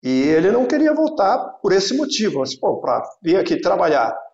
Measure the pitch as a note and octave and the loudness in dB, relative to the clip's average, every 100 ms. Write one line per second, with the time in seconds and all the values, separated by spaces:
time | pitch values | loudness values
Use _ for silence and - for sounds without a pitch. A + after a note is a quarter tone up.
0 | B2+ C3 C#3+ D#3+ F#3 A#3 B3 D4+ D4+ D4+ | 0 0 2 2 2 2 0 2 2 2
1 | D#4 - G3 C4 - - G3+ F#3+ F#3+ C4+ | 0 2 0 0 -4 -6 0 0 0 -2
2 | C#4+ - G#3+ C#3 C3 - - - C#3 A#2 | -2 -2 -2 -2 -4 -4 -4 -2 -2 -2
3 | - - E3 F3+ - - F3 F#3 F3 C#3+ | -4 -8 0 0 2 -2 0 0 2 2
4 | A2+ - - | 0 -4 -12